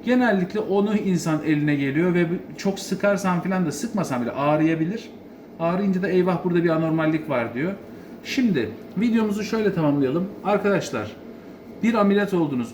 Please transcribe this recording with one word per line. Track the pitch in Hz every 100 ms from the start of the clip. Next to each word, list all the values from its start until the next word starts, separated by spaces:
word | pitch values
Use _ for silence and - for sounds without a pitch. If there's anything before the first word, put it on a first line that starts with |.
| -
Genellikle | 254 240 196 175 214
onu | - 196 208 214
insan | 196 175 165 156 156
eline | 151 147 143
geliyor | 139 139 180
ve | 175 165 180 - -
çok | 196 190
sıkarsan | - 190 202 196 190 180
falan | 170 190 165
da |
sıkmasan | 143 226 202 160 127
bile | 117
ağrıyabilir. | 127 143 151 160 160 160 226 - - - - - -
Ağrıyınca | 165 180 202 185
da | 185
eyvah | 185 180 170
burada | 180 170
bir | 170
anormallik | 160 165 160 156 156 -
var | 127 113
diyor. | 117 165 196 - - - -
Şimdi | - - 247 156 104 - - -
videomuzu | 233 226 214 202
şöyle | 202 226 208
tamamlayalım. | 170 151 143 131 156 190 -
Arkadaşlar, | 190 208 202 185 - 120 104 - - - - - - -
bir | 220
ameliyat | 226 202 202 202
oldunuz. | 180 156 131 117